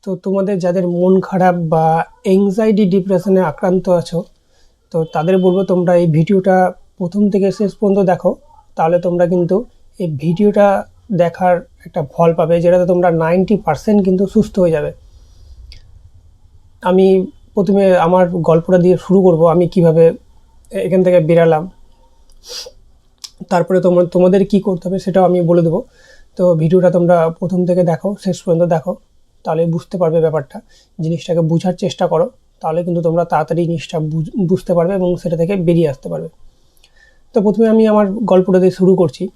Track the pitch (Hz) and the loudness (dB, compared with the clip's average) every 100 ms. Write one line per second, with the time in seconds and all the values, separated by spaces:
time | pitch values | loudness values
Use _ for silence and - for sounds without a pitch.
0 | - 185 - 190 190 202 175 175 180 175 | -8 -8 -4 -4 -2 -2 -2 -2 -2 0
1 | 180 190 185 190 180 180 165 160 160 165 | 2 2 0 0 0 0 -2 0 0 0
2 | 160 _ - 190 202 190 220 208 208 190 | -4 _ 0 0 2 0 0 2 2 0
3 | 185 185 180 190 175 147 190 185 180 175 | 0 -2 0 0 0 -2 -2 -2 0 -2
4 | - 165 190 _ _ _ _ _ _ 170 | -2 -8 -10 _ _ _ _ _ _ -6
5 | 160 165 160 190 185 180 190 180 175 175 | -4 -4 0 2 2 0 0 -2 2 2
6 | 175 156 165 196 190 185 185 185 _ _ | 2 0 2 0 2 2 0 -2 _ _
7 | 175 196 208 196 196 185 208 - 208 196 | -8 -2 0 0 -2 -2 -6 -2 -2 0
8 | 190 175 180 247 _ - _ - 165 175 | 0 0 -2 -4 _ -20 _ -4 0 0
9 | 180 175 175 180 170 185 247 _ _ _ | -2 -2 0 0 0 -2 -4 _ _ _
10 | 175 147 156 170 208 202 202 196 - _ | -8 -6 -4 0 0 2 2 0 -4 _
11 | _ 185 170 - 180 175 175 _ - - | _ -2 -2 0 0 0 -2 _ -12 -8
12 | 147 - 170 165 160 170 170 180 180 175 | -8 0 0 2 0 2 2 2 2 0
13 | 180 170 160 180 185 208 - - - 208 | 0 0 0 0 0 -2 -2 -4 0 0
14 | 190 185 190 220 208 - 180 156 147 - | 2 0 0 0 -2 0 0 0 -4 -10
15 | - - - - - - - - - - | -20 -20 -20 -20 -20 -20 -20 -20 -20 -20
16 | - - - _ _ - - _ 180 185 | -20 -20 -20 _ _ -20 -20 _ 0 2
17 | 190 190 185 - - - 196 196 196 175 | 4 2 0 -10 -10 -4 0 2 4 2
18 | 165 180 180 180 160 165 165 185 175 170 | 4 2 2 0 0 0 2 2 2 0
19 | - 190 185 160 170 160 175 190 170 160 | 2 2 4 4 2 2 0 2 2 4
20 | 165 - _ _ _ _ _ 202 190 190 | 4 2 _ _ _ _ _ -8 -2 0
21 | 180 180 156 170 170 156 180 - - _ | 2 2 2 2 4 0 -2 -16 -20 _
22 | _ _ _ - - 494 - _ - _ | _ _ _ -20 -20 -18 -18 _ -20 _
23 | _ _ - _ - 180 170 185 185 175 | _ _ -20 _ -4 -2 0 0 2 2
24 | 175 180 180 196 165 202 190 180 180 190 | 0 2 2 2 2 0 -2 -6 -6 -6
25 | 190 180 180 180 170 175 165 170 254 _ | -2 0 2 2 2 2 2 -2 -6 _
26 | _ - - - 180 165 160 185 180 175 | _ -20 -20 -2 0 2 2 2 2 2
27 | 170 175 165 165 175 180 175 180 175 165 | 2 2 0 -4 -6 -2 0 0 0 -2
28 | 196 202 190 175 - 165 175 165 170 - | -4 -6 -6 -8 -2 0 0 0 -4 -10
29 | _ _ _ _ - 160 170 165 - 190 | _ _ _ _ -6 -2 -2 -4 -6 -4
30 | 170 165 160 156 139 - - _ _ _ | -2 0 0 -2 -8 -16 -20 _ _ _
31 | 160 165 - 170 165 165 185 180 185 - | -6 -6 -4 -2 0 0 -2 -4 -6 -4
32 | 175 160 202 - _ _ 165 160 180 170 | -4 -2 -2 -6 _ _ -6 -4 -4 -2
33 | 165 165 170 156 156 165 170 165 - 170 | -2 -2 -2 -4 -2 -4 -4 -6 -6 -8
34 | 156 160 160 294 175 185 - 175 170 196 | -6 -6 -6 -4 -2 -2 -2 -2 -2 -2
35 | 180 175 180 165 165 202 170 170 160 135 | -4 -4 -6 -4 -4 -2 0 0 0 -4
36 | - 85 82 _ - _ _ _ _ _ | -10 -12 -12 _ -20 _ _ _ _ _
37 | _ _ _ - 202 208 226 220 220 214 | _ _ _ -2 0 2 2 4 4 2
38 | 208 202 214 185 185 185 185 180 185 185 | 0 -2 0 2 4 2 2 2 2 4
39 | 170 - 185 | 2 -2 -12